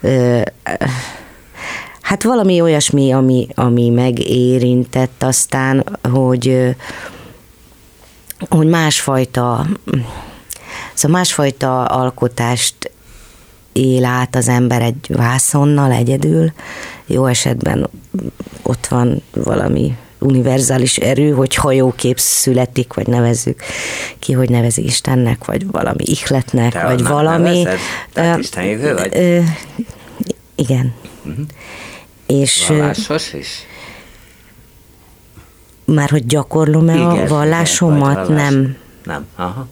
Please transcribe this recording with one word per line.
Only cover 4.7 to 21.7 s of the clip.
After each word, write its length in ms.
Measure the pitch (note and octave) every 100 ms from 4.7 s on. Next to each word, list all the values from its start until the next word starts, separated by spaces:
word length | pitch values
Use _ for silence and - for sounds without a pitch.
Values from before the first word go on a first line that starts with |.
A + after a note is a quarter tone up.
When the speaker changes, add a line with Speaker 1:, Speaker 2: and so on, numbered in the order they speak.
| B2 B2 C3 C3 -
Speaker 1:
aztán, 640 | C3 B2+ - C3 C3 C3+ - G3+ B2
hogy, 360 | B2+ C3 B2+ B2
ö, 200 | B2+ B2+ B2+ - - - - - - - _ - - - _ - - - - -
hogy 180 | E3+ D#3
másfajta, 1000 | E3+ D#3 C#3+ - C3 B2+ - B2 A#2 D3 G3 - C3 A#2 - - - - - - - -
szóval 220 | - D3 F3
másfajta 680 | F3+ - C#3+ C3 C3+ B2+
alkotást 920 | B2 B2+ B2+ - B2 A#2+ A#2+ B2 - - - - - - - - - - -
él 320 | - C3 B2+
át 300 | B2 B2+ B2+ B2+
az 120 | A#2+
ember 340 | B2 B2 A#2+
egy 240 | A#2 A#2+ -
vászonnal 840 | - A#2 C3 - D3 C#3+ D3 C#3
egyedül. 600 | A#2 A#2+ C3+ D3+ D#3+ D#3+ - - - - - -
Jó 200 | - C3
esetben 640 | B2 C3+ A#2+ - - - - - F#3+ - - - -
ott 240 | - B2 -
van 360 | B2+ A#2+ C#3 -
valami 600 | - - - - - C#3+ A#2+ - -
univerzális 760 | C#3 C3 B2 C3 C3 C3 B2 -
erő, 340 | - C3 D3+
hogy 240 | C3+ C3+
hajókép 640 | - C#3+